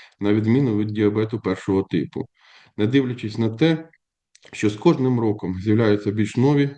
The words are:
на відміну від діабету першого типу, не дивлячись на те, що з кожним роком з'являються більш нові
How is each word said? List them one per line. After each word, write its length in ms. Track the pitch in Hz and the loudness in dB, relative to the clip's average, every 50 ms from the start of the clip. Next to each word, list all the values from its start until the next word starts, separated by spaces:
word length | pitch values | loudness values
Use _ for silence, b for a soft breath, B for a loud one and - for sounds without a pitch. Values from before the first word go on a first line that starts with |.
| B B B _ | B B B _
на 140 | 101 101 104 | -2 0 0
відміну 440 | 110 107 110 113 135 143 123 107 104 | 2 2 2 2 2 2 2 0 0
від 80 | 107 107 | -2 -2
діабету 520 | 107 107 107 104 104 113 107 107 - 107 | 0 0 2 2 2 0 -2 -2 -4 -4
першого 420 | - 98 92 - - - 98 95 95 | -4 -4 -4 -4 -2 0 0 0 0
типу, 420 | - - 82 71 - - - - - b b b b b b b b b | 0 -2 -2 -2 -4 -6 -8 -10 -10 b b b b b b b b b
не 100 | - 107 | -2 0
дивлячись 520 | 110 127 139 131 123 123 - - 110 107 113 | 2 2 2 0 0 -2 -6 -8 -8 -4 -2
на 100 | 113 110 | -2 -2
те, 400 | 110 113 160 165 165 156 160 - _ _ _ _ _ _ _ _ _ _ _ - - | 0 2 2 2 2 0 -4 -8 _ _ _ _ _ _ _ _ _ _ _ -20 -8
що 180 | - - 107 | -2 -2 -2
з 60 | 104 | -2
кожним 440 | 107 - 175 160 139 131 131 127 120 | 0 2 2 2 2 2 0 0 0
роком 400 | 117 110 101 - - 87 92 92 | 0 0 -2 -2 -4 -6 -6 -4
з'являються 500 | 92 110 107 110 117 107 104 104 - 107 | 0 0 2 4 4 4 2 2 0 -2
більш 260 | 101 107 107 92 - | -2 -2 -2 -2 0
нові 340 | - 120 139 147 143 143 139 139 | 2 2 4 4 2 2 0 -4